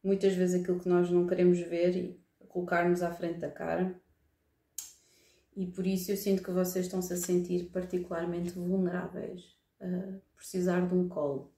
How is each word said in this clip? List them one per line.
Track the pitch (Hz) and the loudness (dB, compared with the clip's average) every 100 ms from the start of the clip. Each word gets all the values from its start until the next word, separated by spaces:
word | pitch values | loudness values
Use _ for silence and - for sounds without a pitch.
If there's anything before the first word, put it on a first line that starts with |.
muitas | 190 196 196 | 2 2 2
vezes | 180 180 180 | 4 2 2
aquilo | 180 180 | 2 -2
que | 180 | 2
nós | 180 175 | 4 4
não | 175 180 | 4 4
queremos | 180 180 175 | 4 6 6
ver | 170 170 175 180 | 2 2 2 2
e | 180 - _ _ - | -4 -10 _ _ -10
colocar-nos | 180 175 175 175 175 | -6 0 2 4 2
à | 175 | 0
frente | 170 170 170 | -4 -6 -4
da | 143 | -8
cara. | 147 160 165 185 180 _ _ _ _ _ _ _ - - - _ _ _ _ _ - | -6 -4 0 -2 -4 _ _ _ _ _ _ _ -16 -16 -20 _ _ _ _ _ -8
E | 180 | -8
por | 185 185 | -2 -2
isso | 190 190 | 0 -2
eu | 196 | -2
sinto | - 190 | 0 0
que | - | 0
vocês | 180 180 185 | 0 0 0
estão-se | 180 185 180 | -2 -2 -4
a | 180 | -4
sentir | - 180 175 175 175 | 0 0 2 -2 -2
particularmente | 185 180 180 180 170 175 175 175 | -6 -4 -4 -4 -4 -4 -4 -4
vulneráveis, | 180 175 190 180 180 170 180 - 180 - _ _ _ | -4 -2 0 0 -2 -6 -8 -10 -12 -18 _ _ _
a | 180 180 190 190 _ _ | -6 -6 -6 -12 _ _
precisar | - 185 180 180 180 | -8 -2 2 2 2
de | |
um | 180 180 | 2 2
colo. | 160 147 139 - | 0 -2 -4 -8